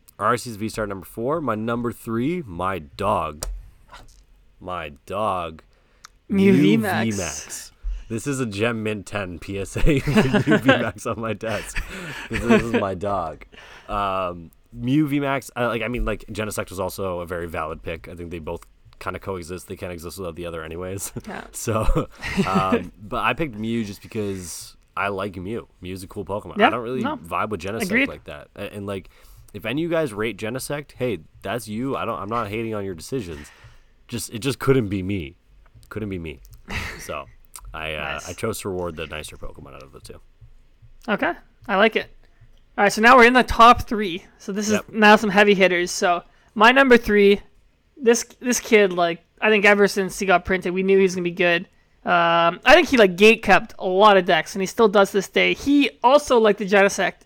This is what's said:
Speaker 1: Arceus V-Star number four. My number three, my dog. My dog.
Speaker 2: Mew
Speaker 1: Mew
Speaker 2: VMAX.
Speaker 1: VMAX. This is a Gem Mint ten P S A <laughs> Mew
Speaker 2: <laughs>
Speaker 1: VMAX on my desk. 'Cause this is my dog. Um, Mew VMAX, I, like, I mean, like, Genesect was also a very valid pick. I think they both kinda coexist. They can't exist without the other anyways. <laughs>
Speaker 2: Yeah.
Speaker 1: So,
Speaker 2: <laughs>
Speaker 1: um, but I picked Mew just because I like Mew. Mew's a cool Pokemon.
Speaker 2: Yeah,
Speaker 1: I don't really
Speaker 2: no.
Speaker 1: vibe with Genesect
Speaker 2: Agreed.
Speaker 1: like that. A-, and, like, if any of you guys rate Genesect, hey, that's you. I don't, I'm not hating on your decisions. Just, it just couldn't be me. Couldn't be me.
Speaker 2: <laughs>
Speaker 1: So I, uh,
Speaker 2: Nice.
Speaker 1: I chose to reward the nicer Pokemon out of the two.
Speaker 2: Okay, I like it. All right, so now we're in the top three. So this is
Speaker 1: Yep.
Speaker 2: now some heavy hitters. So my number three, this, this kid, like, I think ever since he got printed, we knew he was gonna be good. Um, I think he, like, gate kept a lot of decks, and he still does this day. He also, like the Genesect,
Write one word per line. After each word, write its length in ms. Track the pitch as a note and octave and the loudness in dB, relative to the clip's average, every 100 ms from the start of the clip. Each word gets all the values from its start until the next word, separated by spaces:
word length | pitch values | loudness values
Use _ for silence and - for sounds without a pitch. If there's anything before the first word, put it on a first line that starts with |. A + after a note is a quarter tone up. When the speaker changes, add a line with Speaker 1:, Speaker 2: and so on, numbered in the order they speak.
| _ - | _ -4
Speaker 1:
Arceus 380 | G#2 A#2+ B2+ G#2 | 0 0 -4 -8
V-Star 320 | A2 G#2+ G#2 | -8 -6 -6
number 180 | G2 E2 | -8 -12
four. 360 | - A#2+ E3 | -8 -4 -4
My 140 | C#3 G#2+ | -2 -4
number 360 | A2+ A#2 A#2+ | -4 -4 -4
three, 500 | G#2+ - A2+ C3 F3+ C3 | -6 -6 -4 -2 -4 -8
my 340 | E2+ F#2 F#2+ | -6 -6 -6
dog. 640 | C#2+ - G2+ G2+ D#2+ D2+ - - - - _ - - - _ _ _ _ | -8 -6 -2 0 -2 -8 -10 -12 -16 -20 _ -20 -20 -20 _ _ _ _
My 340 | F2+ F2+ D#2 C#2+ - | -12 -10 -10 -14 -12
dog. 580 | F#2+ G#2+ F#2 E2+ D#2+ _ _ _ _ - _ - | -4 -2 -2 -6 -12 _ _ _ _ -20 _ -4
Speaker 2:
Mew 260 | G3 G3 | 2 6
Speaker 1:
Mew 240 | F#3+ G3 A3 | 6 4 4
Speaker 2:
VMAX. 300 | G#3+ E3+ A2+ | 0 -2 -2
Speaker 1:
VMAX. 640 | G2+ E2+ C#2 - - - _ - - - | -4 -6 -8 -12 -14 -16 _ -8 -8 -8
This 160 | A2+ C#3+ | -8 -6
is 120 | C3+ | -4
a 60 | B2 | -4
Gem 360 | G2+ A#2 A2+ | -2 -2 -2
Mint 220 | G#2+ G#2+ - | -4 -6 -8
ten 340 | G#2 F#2 E2+ | -8 -8 -10
P 200 | - G2 | -10 -8
S 180 | F#2+ G#2+ | -8 2
A 40 | |
<laughs> 40 | B2 | 4
Mew 140 | C#3 | 4
Speaker 2:
<laughs> 20 | |
Speaker 1:
VMAX 1080 | D3 E3+ C3+ F3 - G#3+ C4+ C4+ A2+ - A#2+ | 2 2 2 2 2 2 4 2 0 -6 -8
on 120 | G#2+ | -6
my 120 | A2+ | -6
desk. 440 | G#2+ A2 G#2 - - - F#3+ E3+ - - | -6 -6 -8 -6 -8 -8 -10 -14 -14 -10
'Cause 120 | A2+ | -4
this 220 | A2 G#3 | 2 2
is 100 | A#2 | 2
my 220 | A2+ G2 F#2 | -2 -2 -4
dog. 500 | G2+ G2 E2 D2 - - - - - | -4 -4 -6 -10 -18 -20 -20 -20 -8
Um, 640 | G#2 G2+ F#2+ F#2 F2 E2 _ _ | -4 -2 -2 -4 -6 -14 _ _
Mew 340 | A#2+ A#2+ C#3+ D3+ | -8 -2 0 0
VMAX, 420 | C#3+ C#3+ C#3 - - | -2 -2 -4 -6 -4
I, 100 | A#2+ | -4
like, 140 | A2+ | -2
I 60 | A2 | -4
mean, 180 | B2 A2 | -4 -4
like, 200 | G#2 - | -6 -8
Genesect 380 | G#2 G#2+ G2+ G2+ | -8 -6 -6 -8
was 100 | F2+ | -6
also 420 | F#2 - F#2+ F2 | -6 -6 -6 -6
a 40 | E2+ | -6
very 220 | F2 E2+ | -8 -8
valid 340 | E2 D#2 D#2 | -8 -8 -10
pick. 240 | - E2 D#2+ | -10 -12 -12
I 80 | E2+ | -14
think 160 | E2+ | -12
they 80 | E2+ | -12
both 260 | D#2 E2+ - _ _ - | -10 -12 -14 _ _ -14
kinda 200 | - F2+ | -12 -10
coexist. 480 | - F#2+ D#2 F2+ - | -8 -10 -10 -14 -14
They 80 | F#2+ | -12
can't 160 | F#2+ | -12
exist 240 | F2 E2+ E2 | -12 -12 -12
without 160 | F2+ D#2+ | -12 -10
the 100 | E2+ | -10
other 180 | E2 | -10
anyways. 480 | D#2+ E2 F#2 G2 - - | -12 -10 -10 -10 -10 -12
<laughs> 80 | - | -14
Speaker 2:
Yeah. 180 | F#3 - | -14 -14
Speaker 1:
So, 580 | - - A2 G#2+ D#3+ - - - | -10 -6 -2 0 0 -4 -8 -6
Speaker 2:
<laughs> 200 | - D#3+ | -4 0
Speaker 1:
um, 440 | F#2+ F#2+ F#2 F2+ - | 0 0 0 -4 -14
but 220 | G2+ A#2+ | -10 -4
I 100 | G#2+ | -2
picked 220 | B2 D#3+ G#2 | -2 -4 -6
Mew 300 | A2 A#2 G#2 | -4 -4 -6
just 160 | G2+ | -10
because 760 | - A2+ G#2 F#2+ F2 - - - _ - | -12 -8 -6 -6 -10 -14 -16 -20 _ -6
I 100 | G2 | -6
like 260 | G2 G#2 F#2 | -4 -8 -8
Mew. 300 | F2+ A2+ - _ | -10 -10 -12 _
Mew's 220 | F2+ F#2+ | -14 -12
a 40 | F#2+ | -12
cool 180 | G#2+ F#2 | -12 -10
Pokemon. 320 | G2+ G2 G3+ | -10 -8 0
Speaker 2:
Yeah, 100 | A3+ | 0
Speaker 1:
I 20 | |
don't 120 | - | 0
really 180 | A#2 B2+ | -4 -6
Speaker 2:
no. 140 | A#3+ D4 | -6 -8
Speaker 1:
vibe 340 | E3+ F3 A3 | -6 -4 -4
with 120 | G#3+ | -6
Genesect 220 | F#2+ A#2 | -6 -6
Speaker 2:
Agreed. 260 | G3+ A3+ - | -2 -2 -2
Speaker 1:
like 160 | D2+ - | -6 -16
that. 240 | D2 - - | -18 -18 -16
A-, 180 | G2+ | -14
and, 120 | G#2 G2+ | -10 -8
like, 240 | G2 - - - - - | -8 -10 -20 -20 -20 -20
if 120 | G#2 A2 | -12 -6
any 180 | C3+ E3+ | -4 -2
of 40 | |
you 40 | E3 | -2
guys 180 | D3+ | -2
rate 240 | G2+ A2+ F#2+ | -4 -6 -6
Genesect, 560 | G#2+ B2+ - D3 D3 | -8 -8 -8 -10 -10
hey, 260 | - B2+ F2+ - - | -6 -4 -6 -10 -14
that's 260 | G2 A2+ A2+ | -8 -8 -6
you. 280 | G#2+ C3+ G2+ | -8 -6 -4
I 100 | F#2+ | -4
don't, 140 | G2 | -6
I'm 100 | G2 | -6
not 200 | A#2 G#2 | -6 -4
hating 240 | A2 A2+ G#2 | -6 -6 -6
on 80 | |
your 120 | G2 E2+ | -6 -10
decisions. 540 | - C3+ F2+ D2 C#2+ - - - _ _ - | -8 -8 -8 -12 -16 -20 -20 -20 _ _ -12
Just, 260 | A#2 - | -10 -10
it 60 | A#2+ | -8
just 180 | B2 B2+ | -6 -4
couldn't 280 | - C3+ G#2 | 0 0 0
be 160 | G2 | -4
me. 320 | F#2 G2+ C#2+ - _ _ _ - - | -4 -6 -8 -14 _ _ _ -20 -18
Couldn't 200 | G#2 G#2 | -12 -10
be 80 | F#2 | -8
me. 200 | E2 - - - - | -10 -14 -20 -20 -12
Speaker 2:
<laughs> 80 | - - - | -10 -10 -12
Speaker 1:
So 260 | - D2+ C2+ - - - - | -12 -12 -12 -20 -20 -20 -16
I, 200 | D#2+ D#2+ | -10 -8
uh, 40 | D#2 D2 | -8 -8
Speaker 2:
Nice. 160 | C#2+ E2+ | -10 -10
Speaker 1:
I 40 | |
chose 260 | F2 A2+ G2 | -8 -6 -6
to 80 | G2+ | -6
reward 260 | F2+ F2 D#2+ | -6 -6 -8
the 100 | D#2 | -10
nicer 300 | D#2 D2+ - | -12 -14 -14
Pokemon 360 | - - C#2+ C2+ | -14 -14 -18 -20
out 80 | |
of 80 | C#2 | -20
the 60 | - | -20
two. 180 | - - - _ - - _ _ - - - | -20 -20 -20 _ -20 -20 _ _ -20 -14 -6
Speaker 2:
Okay, 240 | G3+ D4+ E4+ - _ - | -4 -2 -6 -12 _ -4
I 80 | F#3+ | 2
like 180 | A3 G#3 | 2 0
it. 140 | - - _ _ - _ _ - | -6 -12 _ _ -20 _ _ 0
All 60 | |
right, 80 | G3+ | 0
so 100 | G#3+ | 4
now 140 | A3+ C4 | 6 8
we're 80 | A#3 | 8
in 80 | |
the 80 | B3+ | 6
top 440 | - - A#3 A#3+ - | 4 8 8 8 2
three. 380 | G#3 G#3 E3+ - _ | -4 -4 -6 -12 _
So 140 | - | -10
this 160 | G3 G#3 | -6 0
is 60 | |
Speaker 1:
Yep. 160 | G#3 - | -2 -2
Speaker 2:
now 260 | A3+ G#3 G#3+ | 4 8 8
some 140 | G#3 | 6
heavy 240 | F#3+ G#3 F#3+ | 4 6 6
hitters. 360 | F#3 F3 F3 | 4 2 -2
So 320 | - F#3+ F3 - _ _ - | -2 0 0 -4 _ _ 4
my 160 | A3 | 6
number 260 | C4 C4+ A#3 | 6 6 6
three, 440 | - G#3 G3+ G3+ - _ _ _ _ - | 6 4 6 4 0 _ _ _ _ -2
this, 280 | A#3+ A#3 - _ | 2 2 0 _
this 180 | B3+ A#3+ | -4 -4
kid, 320 | - A3 G3 | 4 4 4
like, 300 | F3 E3+ F3 _ _ | 2 -2 -4 _ _
I 80 | G#3+ | 0
think 160 | G#3+ G#3 | 4 6
ever 220 | G#3 G3 | 6 4
since 320 | - F#3 - | 2 -4 -2
he 60 | F#3+ | 2
got 200 | F3+ F#3 | 2 2
printed, 280 | F#3 F3+ | -2 -2
we 100 | F3+ | -2
knew 140 | F#3+ G3 | 2 4
he 60 | |
was 120 | F#3+ F#3 | 4 2
gonna 80 | |
be 80 | F3 | -6
good. 320 | F3 F3 F3 F#3+ _ _ _ - | -2 0 0 -2 _ _ _ 0
Um, 540 | F3+ E3+ E3+ E3+ F3+ - | 2 4 4 2 2 6
I 80 | D#4 | 6
think 140 | D#4+ | 6
he, 80 | B3+ | 6
like, 180 | G3+ F3 | 4 8
gate 260 | G#3+ A3+ | 6 6
kept 300 | - F3+ - - | 4 2 2 -6
a 60 | G3 | -2
lot 300 | F#3 G#3+ G3 | 6 8 6
of 80 | F#3 | 4
decks, 300 | E3+ - G3 | 2 0 -4
and 60 | |
he 40 | F#3+ | -4
still 200 | - A3+ | 4 4
does 220 | G3+ G3 | 6 4
this 160 | G3+ F#3 | 2 -2
day. 260 | G3+ F3+ | 0 0
He 380 | F3+ - C#4+ C#4 - | 0 2 2 2 2
also, 340 | A#3+ C#4+ - B3 | 4 4 4 4
like 180 | A3 G3+ | 4 2
the 80 | G3+ | 2
Genesect, 540 | G3+ G3 - E3+ - | 4 4 2 -4 -6